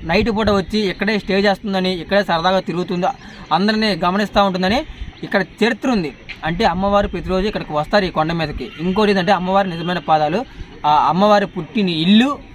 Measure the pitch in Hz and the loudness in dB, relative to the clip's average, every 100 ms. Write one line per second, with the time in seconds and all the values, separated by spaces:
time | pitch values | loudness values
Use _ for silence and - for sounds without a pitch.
0 | 160 180 214 208 214 202 175 214 202 170 | -2 0 0 0 0 0 0 -2 -2 -2
1 | 202 214 - 190 202 190 214 190 185 185 | -2 -2 -2 0 2 0 -2 -2 -2 -4
2 | 156 196 202 165 175 190 185 170 175 175 | 0 0 2 0 2 0 0 -4 -4 -2
3 | 175 - - - - 156 208 214 214 180 | -2 -4 -14 -20 -4 0 2 2 0 0
4 | 175 190 202 214 196 180 185 233 311 - | 0 0 0 2 2 2 0 0 -2 -10
5 | - - - 202 185 - 214 226 247 233 | -14 -12 -2 -2 -2 0 0 0 0 0
6 | 156 117 - - 156 170 220 170 196 202 | -2 -8 -16 -8 -6 0 0 2 2 2
7 | 208 175 160 185 202 196 160 151 151 208 | 2 -4 -2 0 0 -4 -4 -4 2 2
8 | 185 156 160 170 151 151 117 - 170 190 | 2 0 -2 -2 -4 -6 -10 -6 -2 2
9 | 208 196 175 190 180 190 190 165 175 180 | 2 2 2 2 2 0 0 -2 -4 -4
10 | - 156 151 180 269 - - - 147 151 | 2 2 2 -2 -6 -12 -16 -4 2 2
11 | 127 165 208 208 196 - 156 - 190 160 | 2 4 4 4 2 -6 -6 -2 -2 0
12 | 165 214 262 277 - | 4 6 4 0 -10